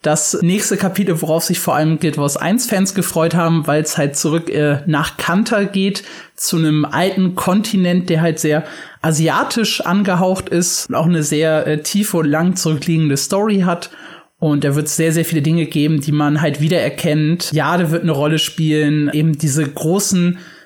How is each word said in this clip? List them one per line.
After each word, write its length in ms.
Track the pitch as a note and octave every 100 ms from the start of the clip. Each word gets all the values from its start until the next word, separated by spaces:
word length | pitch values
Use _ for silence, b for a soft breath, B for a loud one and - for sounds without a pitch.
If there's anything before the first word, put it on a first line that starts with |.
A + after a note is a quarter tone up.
das 400 | D3+ D3+ - F3+
nächste 360 | E3+ F3+ - F#3+
Kapitel, 440 | F#3+ F#3 G3 E3
worauf 220 | D#3 D#3+
sich 160 | - F3+
vor 160 | - C#3+
allem 240 | D#3 D#3+
Guild 180 | E3 D3
Wars 200 | C#3+ -
eins 280 | - G#3+ -
Fans 280 | G3 F#3+
gefreut 420 | G3+ F3 - D#3+ E3
haben, 320 | E3 E3 D3+
weil's 300 | D3 D#3 -
halt 180 | D3 C#3+
zurück, 340 | D#3+ D#3+ E3
äh, 300 | - D3 C#3+ C#3+
nach 320 | D3 D#3+ -
Kanter 480 | - F3 A3 A3 G3
geht, 380 | G3 G3 G3 B B B -
zu 200 | - F3
einem 300 | D#3+ D3+ D3
alten 500 | - F#3 F#3+ F#3 F3+
Kontinent, 760 | - F#3+ G#3+ G3 F3+ F3 F3+
der 120 | D#3+
halt 180 | E3+ D#3+
sehr 240 | D3+ D3+ D#3 B B B
asiatisch 800 | D#3+ D3+ D#3+ D3 A#3+ - G#3+ -
angehaucht 640 | - F#3+ G#3 F3+ F#3 F#3+ -
ist 400 | E3+ F3+ - -
und 80 | A#2+
auch 100 | D#3+
eine 160 | E3+
sehr, 460 | D3 D3+ D#3+ D#3 -
äh, 140 | D3+
tiefe 340 | D3+ G3+ G3+ F3+
und 120 | C#3+
lang 280 | D3+ F3 F3+
zurückliegende 640 | E3 D3+ C#3+ D#3+ D#3 C#3
Story 460 | - G3 G#3+ G3+ F3+
hat. 240 | F3 - B B B B _
Und 240 | D#3+ D3
da 100 | C#3+ C#3
wird's 200 | D3+ -
sehr, 160 | E3
sehr 140 | D#3+ D#3+
viele 160 | D#3+
Dinge 240 | C#3+ E3 D3+
geben, 340 | - D3+ D#3
die 140 | C#3
man 280 | D3 D3 D3
halt 200 | D#3 C#3
wiedererkennt. 880 | D#3 G#3+ A#2+ - F3 D3+ D3+ E3+ -
Jade 400 | D3+ C#3+ F3 E3+
wird 120 | E3
eine 100 | E3+
Rolle 260 | D3 D3 D#3
spielen, 680 | D3 - D#3 D3+ D3+ D3+ D3
eben 260 | D3+ D#3+ D3
diese 300 | D#3 C#3 C#3+
großen 720 | C#3+ D#3 F#3+ G3 F#3 F3 F3+ B B